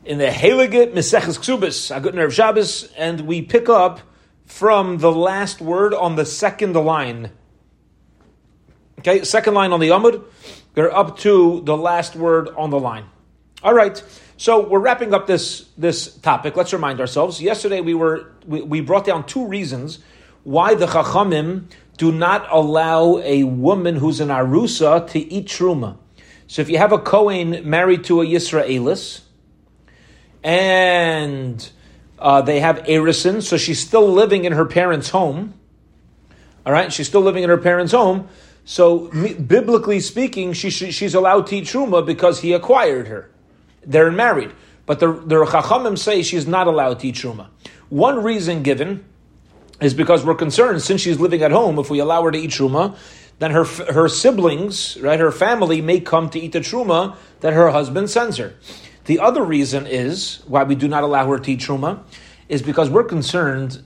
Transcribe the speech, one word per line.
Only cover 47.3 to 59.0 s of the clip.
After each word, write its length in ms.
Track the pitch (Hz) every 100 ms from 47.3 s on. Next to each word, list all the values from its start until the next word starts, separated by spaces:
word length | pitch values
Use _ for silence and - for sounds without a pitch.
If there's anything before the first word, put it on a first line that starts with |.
| 107 95 _ - - _
One 340 | 143 233 262
reason 400 | 220 220 170 165
given 420 | 139 127 160 196 - _ _ _ _ _ _ -
is 140 | 147 131
because 280 | 160 170
we're 120 | 139 160
concerned, 460 | 160 - 247 175
since 200 | - 190
she's 180 | 175 151
living 220 | 175 170
at 100 | 151
home, 260 | 170 226 151
if 120 | 139
we 100 | 147
allow 240 | 147 165
her 80 | 165
to 60 | 156
eat 140 | 160
Truma, 440 | - 135 139 196 196 - - - _
then 120 | 156
her 120 | 156
f-, 260 | 160 - -
her 180 | 143 160
siblings, 880 | - 247 226 170 147 202 196 - -
right, 180 | 135 160
her 120 | 160
family 500 | 131 196 240 175 160
may 180 | 156 180
come 300 | 170 165 165
to 100 | 165
eat 140 | 165
the 60 | 170
Truma 580 | - 233 226 165 196 190 - _
that 100 | 160
her 180 | 156 170
husband 380 | 147 139 147 202
sends 280 | 233 233 131
her. 160 | 101 - - - - _